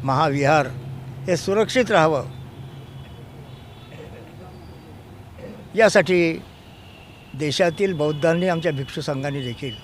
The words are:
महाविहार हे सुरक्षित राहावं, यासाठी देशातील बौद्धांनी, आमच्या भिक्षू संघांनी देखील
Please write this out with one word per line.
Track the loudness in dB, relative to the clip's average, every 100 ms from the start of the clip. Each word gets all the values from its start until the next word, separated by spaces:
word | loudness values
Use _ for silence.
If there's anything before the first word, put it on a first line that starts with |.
महाविहार | 2 2 2 4 4 4 4 -6 -10 -12 -12 -10 -2
हे | -2
सुरक्षित | 2 0 2 2 4
राहावं, | 6 6 2 -4 -12 -16 -16 -16 -16 -16 -16 -16 -16 -18 -18 -18 -18 -18 -18 -18 -18 -16 -16 -18 -18 -16 -16 -18 -18 -18 -18 -18 -18 -18 -16 -16 -16 -4
यासाठी | 6 8 8 6 4 4 0 -10 -20 -20 -20 -20 -20 -20 -20 -14
देशातील | -6 -4 2 2 2 0
बौद्धांनी, | 2 0 2 2 4 2
आमच्या | 0 0
भिक्षू | -2 -6 -6
संघांनी | -4 -4 -4 -4
देखील | -6 -8 -10 -10